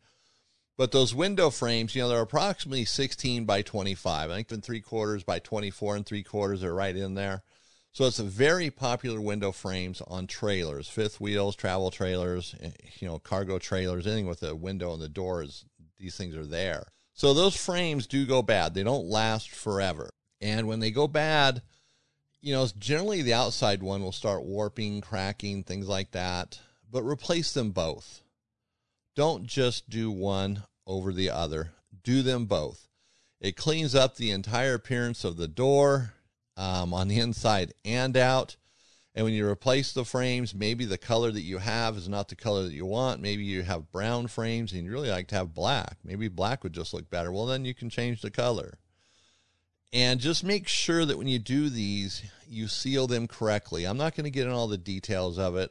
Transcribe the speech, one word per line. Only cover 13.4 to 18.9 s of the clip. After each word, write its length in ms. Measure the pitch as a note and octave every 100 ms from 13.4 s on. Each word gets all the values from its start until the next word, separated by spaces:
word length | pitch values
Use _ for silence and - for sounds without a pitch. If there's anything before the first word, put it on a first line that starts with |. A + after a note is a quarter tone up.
| G2 F#2+
trailers, 480 | - F#2+ F#2 F2+ F2+
anything 200 | A2 F#2+
with 160 | E2
a 140 | E2+ D#2
window 380 | F2+ G2 F2
and 80 | E2
the 80 | D#2
door 320 | D2+ F#2 F2+
is, 240 | D2 C2 - _ D#2 _
these 180 | F#2+ -
things 180 | F#2
are 120 | D#2 D2+
there. 400 | D#2+ F#2+ D#2 - _ _
So 220 | - C#3+
those 200 | C#3 F#3+
frames 520 | - - F3+ F3 D3 A#2
do 180 | C#3
go 160 | C3+ C3
bad. 320 | G#2 G#2 D#2+
They 100 | E2+
don't 220 | G2